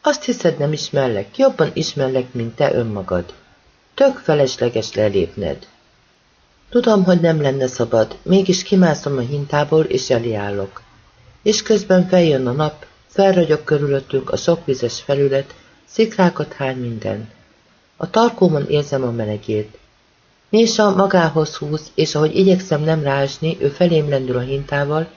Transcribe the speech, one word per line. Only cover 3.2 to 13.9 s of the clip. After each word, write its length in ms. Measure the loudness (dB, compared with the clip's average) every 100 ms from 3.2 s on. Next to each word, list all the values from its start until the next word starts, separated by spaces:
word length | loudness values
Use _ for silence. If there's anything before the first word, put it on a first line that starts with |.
| -4 -18 _ _ _ _ _
Tök 240 | 0 0 2
felesleges 760 | -2 2 0 0 -2 -2 -4
lelépned. 760 | -2 0 0 -2 -4 -8 -8 -14 _ _ _ _ _ _ _ _ _ _
Tudom, 340 | 0 2 2
hogy 180 | 4 4
nem 200 | 2 2
lenne 260 | 0 0 -4
szabad, 500 | -2 0 0 0 -4
mégis 420 | 0 2 2 -2
kimászom 540 | 2 4 4 2 -4 -4
a 40 |
hintából, 600 | -4 -6 -2 -2 2 2
és 260 | 2 -2 0
elé 240 | -2 0
állok. 480 | -4 -4 -6 -8 -12 _ _ _ _ _ _
És 200 | -2 -2
közben 460 | 0 0 4 2 4
feljön 400 | 4 4 2 0
a 40 |
nap, 340 | -2 -2 -4 -20 _ _
felragyog 560 | 2 4 4 2 0
körülöttünk 680 | 0 0 0